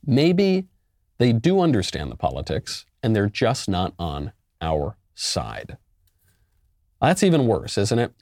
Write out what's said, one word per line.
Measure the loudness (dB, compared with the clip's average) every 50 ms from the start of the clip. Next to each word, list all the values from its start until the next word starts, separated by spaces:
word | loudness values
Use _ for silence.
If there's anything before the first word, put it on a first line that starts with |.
| 0
Maybe | 2 2 4 4 4 4 4 4 2 2 0 -2 _ _ _ _ _ _ _ _ _ _ _
they | 2 2 2
do | 2 2 2 2 4
understand | 2 2 2 0 0 -4 -6 -6 -8 -8
the | -8 -4
politics | -4 -4 -2 -4 -6 -4 -6 -6 -6 -8 -14 -14 -14 _ _ _ -2
and | 0 2
they're | 2 2 0
just | 0 0 0 0 0 -2 -4 -4
not | -2 -2 -2 -4 -4 _
on | -8 -8 -6 -8 -8 -10 -12 _ _ _ _ _
our | -4 -2 -2 -2 -4 -6 -8 _ _ _ _
side. | -10 -8 -6 -6 -6 -6 -8 -12 -14 -14 -16 -18 -20 _ _ _ _ _ _ _ _ _ _ _ _ _ _ _ _ _ _ _ _ _ _ _ _
That's | 0 0 2 4 4
even | 4 4 4 4 2
worse, | 0 0 -2 -4 -2 -2
isn't | 0 0 2 0
it? | 0 -2 _ _